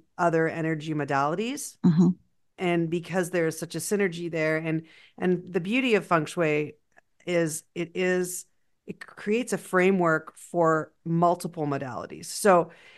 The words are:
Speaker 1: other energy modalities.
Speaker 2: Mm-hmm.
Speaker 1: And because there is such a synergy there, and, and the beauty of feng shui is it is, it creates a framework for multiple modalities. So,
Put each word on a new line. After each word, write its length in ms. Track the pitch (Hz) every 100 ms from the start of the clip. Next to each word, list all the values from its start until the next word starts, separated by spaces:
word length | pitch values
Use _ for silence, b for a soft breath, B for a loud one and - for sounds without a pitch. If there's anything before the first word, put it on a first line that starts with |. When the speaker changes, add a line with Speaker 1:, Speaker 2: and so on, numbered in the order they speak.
| _ -
Speaker 1:
other 320 | 175 160 160
energy 460 | 160 160 156 160
modalities. 840 | 147 139 139 143 175 226 285 - -
Speaker 2:
Mm-hmm. 260 | 185 160 175 180 _ _ _ -
Speaker 1:
And 300 | 180 175 165
because 420 | 175 165 185 175
there 160 | 180 160
is 100 | 160
such 180 | 160 165
a 40 |
synergy 500 | - 202 196 170 170
there, 280 | 165 156 160
and, 260 | 160 160 160 b b -
and 340 | 180 180 180
the 80 | 180
beauty 360 | 175 254 262 208
of 100 | -
feng 200 | 170 147
shui 500 | 175 160 151 147 - _ _ _ _ 175
is 380 | 170 165 160 - 175
it 160 | 175 180
is, 500 | 185 180 180 - - _ _ _ -
it 120 | -
creates 540 | - - 208 226 247
a 40 | 185
framework 800 | - 185 185 190 170 156 - -
for 560 | - 175 160 160 - _ 165
multiple 600 | 165 175 175 175 165 147
modalities. 600 | 139 135 107 - 71 -
So, 460 | - 208 180 165 b b